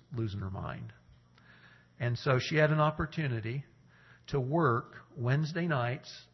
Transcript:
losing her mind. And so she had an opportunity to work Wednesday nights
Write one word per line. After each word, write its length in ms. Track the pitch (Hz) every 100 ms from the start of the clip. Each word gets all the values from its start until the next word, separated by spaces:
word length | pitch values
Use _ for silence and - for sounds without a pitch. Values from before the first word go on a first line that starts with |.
| _ 117
losing 260 | 113 98
her 100 | 95
mind. 420 | 95 85 - 113 - - - _ - - - - - _ -
And 160 | 123 120
so 180 | 143 127
she 200 | - 156
had 120 | 151
an 100 | 156
opportunity 840 | 151 156 160 - 143 113 110 135 - _ _ - - - -
to 120 | 143
work 580 | 127 160 147 120 - - - -
Wednesday 480 | 120 143 151 170 170
nights 460 | 139 120 127 - - -